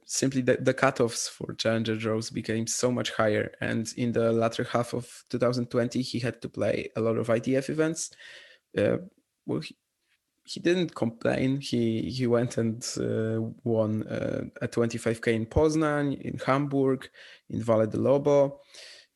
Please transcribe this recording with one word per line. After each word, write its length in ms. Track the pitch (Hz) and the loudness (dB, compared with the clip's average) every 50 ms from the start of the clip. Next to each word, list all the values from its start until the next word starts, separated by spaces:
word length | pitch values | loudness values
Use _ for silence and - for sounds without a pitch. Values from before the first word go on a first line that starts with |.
| _ | _
simply 360 | - - - 139 135 131 131 123 | -8 -4 -2 0 0 0 0 2
the, 140 | 127 127 | 2 2
the 180 | - 127 131 131 | 2 4 0 2
cutoffs 540 | - - 170 - - 123 113 - - - - | 4 4 4 4 4 2 0 0 -2 -8 -8
for 260 | - - - - 113 | -8 -10 -10 -8 -6
challenger 420 | - - 113 113 113 113 113 110 | -2 0 0 2 2 0 0 -2
draws 340 | 110 113 110 110 110 113 - | -2 -2 -2 -2 -2 -2 -4
became 360 | - 117 110 - 110 113 113 | -6 -6 -4 -2 -2 -2 -2
so 240 | 113 - - - 127 | -2 -2 0 0 0
much 220 | 123 120 117 - - | 0 0 -2 -2 0
higher. 400 | - 113 107 107 107 - - - - | 2 2 4 4 2 0 -2 -4 -6
And 320 | 117 113 117 117 113 110 - | -4 -2 -2 -2 -2 -4 -4
in 160 | - 123 120 113 | -2 -2 0 2
the 200 | 117 117 113 113 | 2 2 2 4
latter 320 | 113 113 117 117 - 123 | 2 2 0 0 -2 -4
half 300 | - - 120 120 - - | -2 0 -2 -2 -2 -4
of 300 | 120 117 - - - - - | -6 -8 -8 -14 -20 -12 -6
two 100 | - 120 | -4 0
thousand 320 | - 120 123 127 120 117 | 0 2 0 0 -2 -2
twenty, 320 | - 123 117 123 - 120 127 | 0 0 0 0 -2 -4 -4
he 180 | - - 120 | -4 -4 -4
had 200 | 117 120 110 - - | -4 -4 -6 -6 -10
to 60 | 117 | -10
play 420 | - 104 104 107 - - - - - | -4 -2 0 0 0 -2 -4 -6 -4
a 40 | 117 | -2
lot 180 | 110 113 113 117 | 0 0 0 0
of 100 | 117 120 | 0 0
I 100 | 117 120 | 0 0
T 180 | 120 127 131 | 2 2 0
F 120 | 131 135 - | 0 0 -2
events. 420 | 147 156 156 160 165 - - - - - - - - - - - - - _ _ - | -2 0 0 0 -2 -4 -8 -10 -12 -16 -20 -20 -20 -20 -20 -20 -20 -20 _ _ -2
Uh, 220 | - 104 113 120 - - - _ _ _ _ _ _ - | 0 2 2 2 0 -2 -8 _ _ _ _ _ _ -8
well, 160 | - - - | -6 -6 -6
he, 160 | 156 - - _ _ _ _ _ _ _ _ _ _ _ _ _ _ | -6 -8 -14 _ _ _ _ _ _ _ _ _ _ _ _ _ _
he 160 | - - - | -14 -8 -2
didn't 340 | - 175 180 190 175 165 - | 0 2 2 2 2 -2 -2
complain. 680 | - - 117 113 - - 123 127 131 131 131 135 139 | -2 -2 -2 -2 -2 0 0 2 2 2 0 0 -2
He, 500 | 139 - - 120 117 113 113 110 - - | -2 -2 0 0 2 2 0 0 -2 -4
he 160 | 127 127 127 | -4 -2 0
went 300 | 120 120 120 120 120 - | 2 2 2 2 0 0
and, 260 | - 117 113 110 117 - - - - | 0 0 0 -2 -4 -6 -8 -6 -4
uh, 420 | 127 117 110 110 110 110 113 113 110 113 - - - | -2 -2 0 0 0 0 -2 -2 -4 -4 -6 -6 -2
won, 400 | 120 113 110 110 107 107 107 - - | 0 2 2 2 2 0 -2 -4 -4
uh, 360 | 113 117 - - - - - - - - | -4 -4 -4 -2 -4 -4 -6 -8 -8 -8
a 80 | - - | -8 -4
twenty-five 520 | - 117 117 113 117 117 - 113 117 113 | 0 0 0 0 0 -2 -2 -2 -2 0
K 140 | - 120 113 | 0 0 2
in 120 | 110 113 | 2 0
Poznań, 720 | 113 - 151 156 160 156 156 156 151 147 147 143 143 135 - | 0 2 2 4 4 4 2 2 2 0 0 0 -2 -2 -4
in 180 | - - - - - | -6 -8 -8 -4 0
Hamburg, 640 | - 131 139 147 143 139 139 135 135 131 127 - - _ - - - - - _ - | 2 2 2 2 0 2 2 4 4 2 0 -2 -8 _ -20 -20 -20 -20 -20 _ -8
in 120 | - 110 110 | -6 -2 2
Valle 240 | 120 113 110 110 | 4 4 4 4
de 120 | 107 101 110 | 2 0 0
Lobo. 640 | 110 120 135 143 143 147 143 143 139 139 139 - - _ - - - - - - - _ _ | 2 4 4 4 4 4 4 6 4 4 0 -6 -18 _ -20 -20 -20 -20 -20 -20 -20 _ _